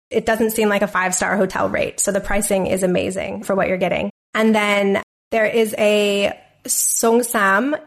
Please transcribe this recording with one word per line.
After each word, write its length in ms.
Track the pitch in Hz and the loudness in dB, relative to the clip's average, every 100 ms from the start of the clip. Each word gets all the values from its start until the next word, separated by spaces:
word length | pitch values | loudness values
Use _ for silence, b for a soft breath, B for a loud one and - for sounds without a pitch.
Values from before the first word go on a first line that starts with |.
| - | -4
It 160 | 226 226 | -2 0
doesn't 240 | 220 226 | 0 0
seem 180 | 220 214 | 0 0
like 140 | 202 | 2
a 40 | 202 | 0
five-star 520 | 202 185 180 185 185 | 0 -2 -2 0 0
hotel 320 | 185 - 196 | 0 0 -2
rate. 280 | - - - | -2 -4 -2
So 140 | - | -2
the 80 | 196 | -2
pricing 460 | 190 202 208 196 185 | -2 -2 0 0 0
is 160 | 185 | -2
amazing 640 | 185 185 185 185 - 196 | 0 0 -2 -6 -8 -8
for 100 | 220 | -4
what 140 | 196 - | -2 0
you're 100 | 185 | 0
getting. 320 | 185 170 202 - _ | -2 -2 -4 -10 _
And 200 | 214 220 | 0 2
then 480 | 220 208 202 202 196 - _ - | 2 2 2 2 0 -4 _ -4
there 160 | 226 214 | 0 0
is 280 | 226 220 220 | 2 0 2
a 600 | 214 208 208 202 202 - - _ | 2 4 2 0 -2 -4 -16 _
Songsam 1160 | 254 - - - 226 233 240 226 196 196 262 302 | -6 -2 -2 0 2 2 2 0 2 2 0 -4